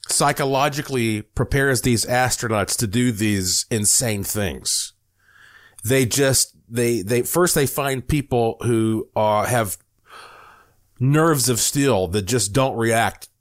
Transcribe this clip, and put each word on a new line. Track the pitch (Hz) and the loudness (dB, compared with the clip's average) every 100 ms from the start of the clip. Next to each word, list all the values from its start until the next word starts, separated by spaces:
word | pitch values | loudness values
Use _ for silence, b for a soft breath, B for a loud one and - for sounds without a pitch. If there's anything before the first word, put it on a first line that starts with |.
| - | -6
psychologically | - 143 143 139 135 147 143 147 135 113 107 | 0 0 0 0 2 0 -2 -4 -2 0 -2
prepares | - - 131 143 139 123 | -4 -6 -2 0 2 2
these | 131 113 - | 2 0 2
astronauts | 123 127 - 117 107 92 - | 0 0 0 -2 -2 -2 -2
to | 110 | -2
do | 110 123 | 0 0
these | 98 110 101 92 - - | 0 0 0 0 -2 -2
insane | 113 107 - 123 104 | -2 0 0 0 -4
things. | 95 107 98 64 - - - - _ _ B B B B B B | -4 -4 -4 -4 -6 -6 -6 -12 _ _ B B B B B B
They | 107 135 123 | 0 2 2
just, | - 139 127 - _ - | 2 2 2 -2 _ -10
they, | 117 120 117 | -2 0 0
they, | 95 120 | 0 -2
first | 120 165 175 160 | 0 0 2 2
they | 135 | 0
find | - 139 131 - | 0 -2 -4 -2
people | 151 127 123 113 113 | -2 0 0 0 -2
who | 117 113 110 110 - - | 0 2 2 0 -2 0
are, | 107 107 101 | 2 2 2
have | 120 107 - _ _ _ B B B B B B B _ - | 0 -2 -6 _ _ _ B B B B B B B _ -4
nerves | 131 147 165 147 120 | 2 4 4 2 0
of | 117 | 0
steel | - 143 139 104 92 | 0 0 2 2 0
that | 104 | -2
just | 95 123 101 | 0 -2 0
don't | 117 135 113 | 0 0 0
react | 113 113 104 - - _ | 0 2 0 -4 -16 _